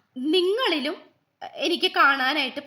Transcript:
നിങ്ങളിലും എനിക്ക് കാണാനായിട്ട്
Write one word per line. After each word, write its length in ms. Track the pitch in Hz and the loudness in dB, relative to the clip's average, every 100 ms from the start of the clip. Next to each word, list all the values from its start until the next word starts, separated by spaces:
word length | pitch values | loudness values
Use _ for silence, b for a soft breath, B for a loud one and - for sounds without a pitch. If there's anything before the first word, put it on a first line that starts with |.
| _ 254 | _ -6
നിങ്ങളിലും 840 | 277 359 359 440 494 311 269 370 - _ _ - - - | 0 2 2 2 0 0 -2 -6 -12 _ _ -18 -16 -6
എനിക്ക് 360 | 294 330 269 | -2 0 0
കാണാനായിട്ട് 680 | 302 285 277 262 302 262 277 | 4 4 4 0 0 -2 -4